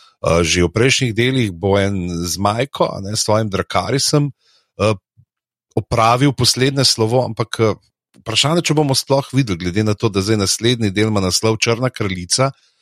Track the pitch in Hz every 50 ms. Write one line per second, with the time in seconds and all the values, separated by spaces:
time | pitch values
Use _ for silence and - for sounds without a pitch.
0 | - _ _ _ - - 82 85 87 80 85 90 87 82 - 104 120 135 127 -
1 | 131 123 101 104 120 127 135 131 120 101 87 82 95 98 98 101 98 101 101 95
2 | 87 90 87 82 87 85 82 92 101 101 107 117 135 - - - 175 - - -
3 | 98 98 107 - - - 107 110 113 104 92 95 95 - - 98 90 95 123 139
4 | - - - 147 143 143 - _ _ _ _ _ _ _ _ - 98 107 107 98
5 | _ _ _ _ _ _ _ _ _ _ _ _ _ _ - - - - - 117
6 | 113 113 120 123 139 147 123 - 123 - - 120 127 139 135 139 131 - - -
7 | 110 110 120 131 120 107 110 - 113 - - - 113 110 90 - _ _ _ _
8 | _ _ _ - - - 110 113 - 143 165 175 156 - 151 151 151 139 135 -
9 | - - 135 139 135 - - 131 139 107 92 80 87 90 87 104 110 107 104 -
10 | - 113 95 98 95 104 110 107 98 92 - - 107 120 127 113 113 101 92 104
11 | 107 110 107 101 95 92 87 - - 110 113 104 - 117 117 110 127 127 - -
12 | 113 98 92 90 87 87 - - 131 139 - _ _ _ _ _